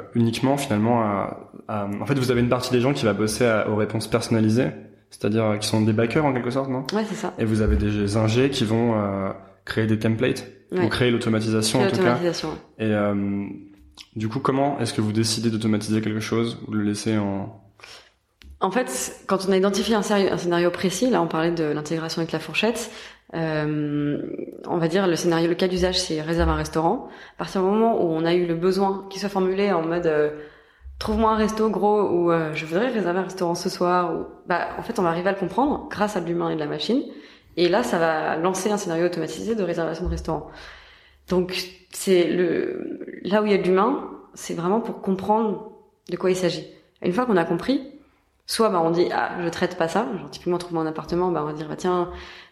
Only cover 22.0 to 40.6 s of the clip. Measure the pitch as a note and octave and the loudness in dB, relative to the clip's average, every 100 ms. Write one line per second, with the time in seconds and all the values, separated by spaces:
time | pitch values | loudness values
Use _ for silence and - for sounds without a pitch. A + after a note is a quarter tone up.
22 | D#3+ E3+ E3 D#3+ - D#3 G#3+ A#3 - - | -4 -4 -4 -4 -4 -2 0 -2 -8 -12
23 | - - - E3 D#3+ D#3 D3+ D3+ D3 D3 | -18 -20 -10 -4 -2 0 0 0 0 0
24 | D3 D3 - - - - - F3 E3 F3+ | 0 -2 -4 -8 -10 -12 -4 0 2 2
25 | F#3+ D#3+ F3 E3 E3 E3+ F#3 F3+ F#3 F#3 | 2 2 2 2 2 2 0 2 2 0
26 | - D#3 D#3 E3+ E3+ D#3 D#3 E3 E3 B3 | -2 -4 0 2 2 2 0 0 2 0
27 | - - - - E3+ G3 F#3 G#3+ A3+ G#3 | -4 -16 -20 -10 -4 0 2 4 4 4
28 | F3 D#3+ E3 F3 F3 E3 F3+ F#3+ G3 G3 | 2 2 2 2 2 2 2 2 2 0
29 | - - G3+ G3 F#3 F#3+ G3+ F3 D#3+ E3+ | -6 -8 -4 0 0 2 2 2 0 0
30 | E3 D3+ D3+ D3+ - - _ _ - - | 2 2 2 -2 -14 -20 _ _ -20 -8
31 | - G#3+ A3 A3 G#3+ G#3+ A3 F#3+ G3+ G#3 | -2 2 4 4 2 2 0 2 2 4
32 | G3 F3 E3+ E3 D#3 D#3 D#3+ E3 B3+ A3+ | 2 2 4 2 0 -4 -2 0 0 0
33 | F3 F3+ F#3 - F3 E3+ F#3+ - F3 F3+ | 0 0 -4 -2 -2 -2 -4 -2 2 2
34 | F3 E3 - - - F3 - - - A#3 | 0 -2 -6 -12 -4 -2 -2 -6 -6 0
35 | F3 E3 F3+ F#3+ F3 G3+ C#4 A3 - - | 0 2 0 -2 -2 0 0 0 -4 -2
36 | G#3 G3 E3 E3+ E3 E3 D3+ D3+ - B3+ | -2 -2 -2 -2 -2 -2 -4 -4 0 0
37 | - - - - _ - F3 G3 B3 F#3 | -2 -10 -20 -20 _ 0 2 2 2 2
38 | E3 D#3 D#3 D3 F3 F#3 G#3+ G#3 F#3 E3 | 2 2 0 0 0 0 0 -2 -2 0
39 | F3 E3+ D#3+ - F#3+ A3+ F3+ E3+ D#3+ E3 | 0 0 -4 -6 -4 -2 -2 -2 -2 -2
40 | F3 E3 - D#3 D3+ - | -4 -4 -4 -6 -8 -16